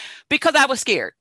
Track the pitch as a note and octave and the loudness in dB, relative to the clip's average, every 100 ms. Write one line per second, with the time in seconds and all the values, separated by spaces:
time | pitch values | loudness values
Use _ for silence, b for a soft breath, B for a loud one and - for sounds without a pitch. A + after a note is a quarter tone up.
0 | B B _ D4 E4+ D4+ C4+ B3+ - F#3 | B B _ 0 2 2 2 0 -2 -2
1 | F#2 - | -4 -10